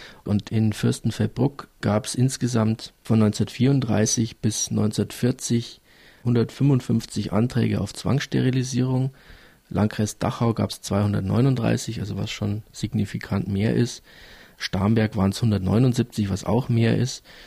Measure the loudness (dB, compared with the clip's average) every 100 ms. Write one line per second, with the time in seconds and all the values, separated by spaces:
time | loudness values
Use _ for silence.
0 | -20 -12 -2 -2 0 0 0 0 0 0
1 | -2 -2 -2 0 -2 -2 -18 -6 0 0
2 | -2 0 0 0 -2 2 0 0 -6 _
3 | 0 4 4 2 -2 2 2 4 2 2
4 | 2 2 -2 -2 -2 -2 -2 0 0 0
5 | -4 -2 -2 -2 -2 -2 -2 -16 _ -20
6 | -20 -8 0 2 0 2 2 2 2 -2
7 | -2 -8 -2 0 0 0 0 0 -4 -4
8 | -2 -2 0 0 2 0 -2 -2 0 0
9 | -2 -6 -20 -20 -20 _ -6 0 0 0
10 | -4 -2 -4 0 0 0 -2 -4 -2 0
11 | 2 0 0 2 2 2 0 0 -2 -6
12 | -6 -6 -6 -4 -4 -4 -8 -8 -4 -2
13 | -2 -6 -4 -4 -2 0 0 2 0 -4
14 | -18 -20 -20 -20 -20 -12 -6 0 2 2
15 | 2 2 2 2 0 0 2 4 4 2
16 | -2 -2 -2 -2 0 0 2 2 4 2
17 | 0 -6 -16 -20